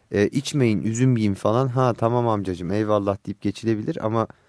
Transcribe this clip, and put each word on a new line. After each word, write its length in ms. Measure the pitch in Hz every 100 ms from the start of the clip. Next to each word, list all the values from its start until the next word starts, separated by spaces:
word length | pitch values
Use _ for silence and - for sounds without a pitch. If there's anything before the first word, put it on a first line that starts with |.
| -
e, 160 | 98 101
içmeyin, 560 | 139 - 151 120 101
üzüm 340 | 85 113 131 120
yiyin 160 | 107
falan. 340 | 95 104 113 135
Ha 260 | 123 127
tamam 340 | 110 117 123 120
amcacığım, 440 | 104 95 87 87
eyvallah 540 | 104 107 107 101 98 -
deyip 160 | 101
geçilebilir 640 | 101 - 110 107 107 160 110
ama, 220 | 113 107 -